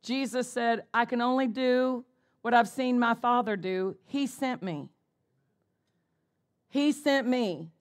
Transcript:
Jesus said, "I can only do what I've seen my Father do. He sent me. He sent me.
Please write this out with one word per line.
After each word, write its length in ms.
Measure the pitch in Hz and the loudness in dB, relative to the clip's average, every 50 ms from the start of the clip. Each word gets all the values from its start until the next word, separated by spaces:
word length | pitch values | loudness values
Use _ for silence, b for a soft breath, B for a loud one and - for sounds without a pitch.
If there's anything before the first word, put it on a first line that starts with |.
| _ | _
Jesus 460 | - 240 269 269 233 202 254 240 247 | -4 -4 -4 -4 -2 -2 -4 -4 -4
said, 360 | - 247 240 233 233 226 - _ - | -4 -2 0 0 0 0 -2 _ 0
"I 120 | 226 233 | 0 0
can 160 | 233 254 240 | 2 0 -2
only 260 | 240 247 254 262 269 | 0 0 0 0 0
do 580 | 247 208 254 262 254 247 254 254 254 262 240 247 _ _ _ _ _ _ _ _ | -2 -2 0 0 2 2 2 2 0 -2 -4 -8 _ _ _ _ _ _ _ _
what 120 | 226 240 | 4 4
I've 140 | 240 233 - | 4 4 4
seen 300 | - - 262 254 247 247 | 0 -4 0 0 2 2
my 160 | 240 233 233 | 2 2 0
Father 420 | 233 - 240 247 240 240 220 214 | 2 2 2 2 2 2 0 -2
do. 400 | 196 165 185 185 185 190 190 - - _ | -4 -2 -4 -2 -2 -2 -2 -4 -8 _
He 220 | _ - 277 277 | _ -4 -4 -4
sent 360 | 254 - - 269 262 254 - - | -4 -4 -4 -4 -4 -4 -4 -6
me. 260 | 190 165 147 - - _ _ _ _ _ _ _ _ _ _ _ _ _ _ _ _ _ _ _ _ _ _ _ _ _ _ _ _ _ _ _ _ _ _ _ _ | -6 -6 -6 -8 -12 _ _ _ _ _ _ _ _ _ _ _ _ _ _ _ _ _ _ _ _ _ _ _ _ _ _ _ _ _ _ _ _ _ _ _ _
He 240 | - 269 285 302 294 | -2 0 2 2 0
sent 340 | 294 - 294 277 269 254 | 2 2 2 2 2 2
me. 440 | 247 254 254 240 202 170 - 165 165 _ _ | 2 0 2 0 0 -2 -4 -8 -14 _ _